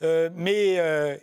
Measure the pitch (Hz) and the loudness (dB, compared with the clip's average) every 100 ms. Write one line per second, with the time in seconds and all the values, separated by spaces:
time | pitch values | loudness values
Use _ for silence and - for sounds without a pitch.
0 | 160 165 165 175 175 208 202 180 165 151 | 0 0 0 -2 -2 2 2 2 0 0
1 | 147 139 | -2 -4